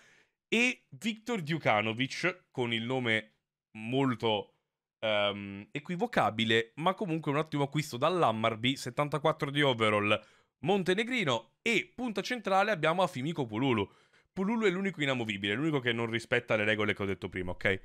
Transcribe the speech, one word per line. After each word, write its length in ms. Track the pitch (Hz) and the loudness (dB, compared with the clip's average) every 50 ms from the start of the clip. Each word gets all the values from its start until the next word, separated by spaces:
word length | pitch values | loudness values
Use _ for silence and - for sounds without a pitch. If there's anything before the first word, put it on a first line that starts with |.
| - _ _ _ _ _ _ _ _ - | -12 _ _ _ _ _ _ _ _ -2
e 380 | - 226 247 254 240 - _ _ | 0 2 2 2 0 -4 _ _
Viktor 520 | - 127 - 226 220 220 - - 240 208 | -14 -8 -6 -6 -6 -6 -6 -4 -4 -4
Djukanovic, 1080 | 160 139 170 151 - 135 110 104 107 113 110 117 131 131 - - - 175 180 - _ _ | -2 -2 -4 0 2 2 2 2 2 0 -2 -2 -4 -4 -4 -2 -2 -2 -2 -4 _ _
con 220 | - - 123 120 | -6 -4 -2 -2
il 100 | 117 113 | -2 -2
nome 520 | 113 117 131 131 123 117 110 110 - - _ _ _ _ _ _ _ _ - | -2 -2 -2 -2 0 0 0 0 -2 -6 _ _ _ _ _ _ _ _ -16
molto, 840 | 110 110 113 127 135 139 131 120 104 120 113 107 101 95 - _ _ _ _ _ _ _ _ _ - | -12 -6 -2 2 2 2 2 2 0 0 2 2 0 -2 -4 _ _ _ _ _ _ _ _ _ -4
ehm, 680 | - 110 107 104 104 101 101 101 101 98 98 98 104 - | -2 0 2 2 2 0 0 -4 -6 -8 -10 -12 -12 -10
equivocabile, 1000 | - 151 - - 180 170 226 233 - - 123 104 104 110 113 113 113 113 113 - - | -10 -10 -8 -6 -6 -4 -4 -2 0 2 0 2 2 0 0 2 2 2 0 -2 -4
ma 180 | - 156 185 185 | -4 -2 -2 -2
comunque 360 | - - 170 160 165 151 151 | -2 -2 -4 -4 -2 -2 -2
un 60 | 135 | -2
ottimo 260 | 147 160 - - 143 | -2 -2 -2 -2 -2
acquisto 340 | 143 139 - 151 147 - - | -2 0 0 -2 -4 -4 -2
dall'Hammarby, 760 | 120 135 165 185 175 156 120 110 110 110 113 113 107 117 127 139 | 0 0 2 2 4 2 2 2 2 2 0 0 0 0 0 0
settantaquattro 800 | - - 127 117 - 147 147 147 151 147 160 151 - 156 143 | -2 -6 -6 -4 -4 -2 -2 -2 0 0 0 0 0 -2 -2
di 100 | 139 147 | 0 2
overall, 580 | 147 139 123 113 110 107 107 104 104 104 107 101 - _ _ _ _ _ _ _ | 2 2 4 4 4 4 4 4 4 2 2 0 -2 _ _ _ _ _ _ _
montenegrino, 960 | - 156 202 202 175 175 185 202 240 233 254 247 196 143 120 113 - _ _ _ | -2 0 0 2 2 2 0 0 0 -2 -2 -2 0 2 0 0 -2 _ _ _
e 300 | - 226 233 170 120 - _ | -2 0 2 0 0 -2 _
punta 260 | - 254 240 196 208 | -8 -6 -6 -4 -4
centrale 520 | 185 - 254 240 196 196 190 190 202 214 | -4 -4 -4 -4 -2 2 2 2 2 2
abbiamo 320 | 214 160 147 156 165 185 185 | 0 0 2 2 2 2 2
Afimiko 420 | 170 - 131 123 156 170 - 135 | 0 0 -4 -4 -4 -4 -4 -4
Pululu. 420 | 113 107 107 135 139 120 107 98 - _ _ _ _ _ _ _ _ | -4 -2 0 2 2 4 2 2 -2 _ _ _ _ _ _ _ _
Pululu 340 | - 185 190 190 233 226 220 | -6 -4 -2 -2 0 2 2
è 40 | 196 | 2
l'unico 300 | 175 185 196 196 165 - | 2 0 -2 -4 -2 -2
inamovibile, 540 | 147 139 131 123 117 110 104 98 101 101 104 | -2 0 0 0 -2 -4 -4 -2 -2 -2 0
l'unico 240 | 123 151 165 147 139 | 0 0 0 0 0
che 140 | 120 123 | 0 0
non 180 | 113 113 117 113 | -2 -2 -2 -2
rispetta 460 | 113 117 - - 123 120 - - 120 | -4 -4 -4 -2 -2 -2 0 0 0
le 80 | 107 104 | 2 2
regole 280 | 107 107 104 107 104 | 2 2 2 2 0
che 100 | 98 - 104 | 0 -2 -2
ho 20 | |
detto 220 | 98 95 - - 92 | -4 -4 -4 -6 -8
prima, 240 | - 95 90 87 | -6 -6 -6 -6
ok? 280 | 87 - - 104 95 95 | -4 -2 0 0 0 -2